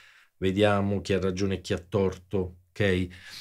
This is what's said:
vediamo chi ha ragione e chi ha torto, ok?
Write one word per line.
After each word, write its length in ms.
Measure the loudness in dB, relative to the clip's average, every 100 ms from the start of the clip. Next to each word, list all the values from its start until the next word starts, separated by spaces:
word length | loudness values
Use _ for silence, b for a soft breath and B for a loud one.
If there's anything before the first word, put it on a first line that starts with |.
| B B B -4
vediamo 640 | -2 4 4 4 0 -2
chi 120 | 0
ha 60 | 0
ragione 360 | 0 -2 -2 -4
e 60 |
chi 120 | -4
ha 60 | -6
torto, 800 | -2 0 0 -2 -6 -4 -4 -8 _
ok? 380 | 0 2 2 0 B B B